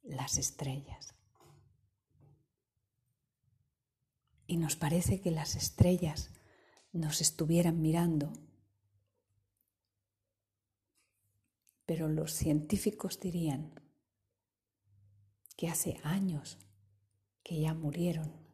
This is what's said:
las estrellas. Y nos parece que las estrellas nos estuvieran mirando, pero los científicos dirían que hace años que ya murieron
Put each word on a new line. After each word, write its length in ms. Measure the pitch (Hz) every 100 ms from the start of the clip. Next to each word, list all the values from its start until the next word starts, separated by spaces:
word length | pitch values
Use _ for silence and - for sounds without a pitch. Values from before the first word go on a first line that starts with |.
las 360 | 262 135 131 -
estrellas. 760 | 135 - 139 135 - - - - _ _ - - - _ _ _ _ _ - - _ _ _ _ _ _ _ _ _ _ _ _ _ _ _ _ _ _ _ _ -
Y 120 | 170
nos 180 | 156 -
parece 460 | 151 165 175 190
que 100 | 180
las 240 | 160 151 -
estrellas 760 | - - 175 180 175 151 - - - _ _ _ _
nos 300 | 170 156 156
estuvieran 600 | 151 - 156 170 170 165
mirando, 520 | 156 165 170 156 143 - - _ _ _ _ _ _ _ _ _ _ _ _ _ _ _ _ _ _ _ _ _ _ _ _ _ _ _ _ _ _ _ _ _ -
pero 220 | 165 156
los 260 | 156 156
científicos 880 | - 160 151 151 196 - - 190 -
dirían 600 | 185 170 160 139 156 - - _ _ _ _ _ _ _ _ _ _ _ _ _ _ _ _ -
que 140 | 170
hace 300 | 156 - -
años 540 | 151 190 190 151 - - - - _ _ _ _ _ _
que 200 | - 160
ya 120 | 156
murieron 680 | 160 156 170 175 160 156 - -